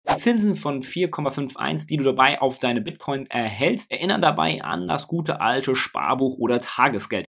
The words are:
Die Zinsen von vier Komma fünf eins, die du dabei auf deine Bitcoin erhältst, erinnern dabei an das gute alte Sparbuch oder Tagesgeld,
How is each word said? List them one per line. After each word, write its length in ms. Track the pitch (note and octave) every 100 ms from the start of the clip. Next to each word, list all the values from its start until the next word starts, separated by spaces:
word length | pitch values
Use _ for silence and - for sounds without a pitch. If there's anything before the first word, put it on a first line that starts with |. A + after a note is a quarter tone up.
| -
Die 80 | -
Zinsen 380 | A#3 A#3 G#3 F3
von 260 | D3 C#3
vier 300 | C3 F3 F3+
Komma 180 | - D3
fünf 260 | C#3+ C#3 -
eins, 280 | C#3 D#3 -
die 120 | D#3
du 60 |
dabei 380 | C3+ B2+ C3 -
auf 160 | C3+ B2
deine 240 | B2+ A#2+
Bitcoin 460 | A2 - - C3+ C3
erhältst, 640 | B2 A2 G2 D3+ B3 -
erinnern 320 | - F3+ G3+
dabei 360 | E3+ D3+ D#3+ D#3
an 240 | - E3 -
das 200 | D#3 -
gute 320 | E3 D3+ -
alte 360 | A2 C3 C3+ B2+
Sparbuch 640 | - - D2 B2+ C3 C3
oder 220 | A2+ A#2+
Tagesgeld, 680 | - - A#2+ G#2+ - G#2 -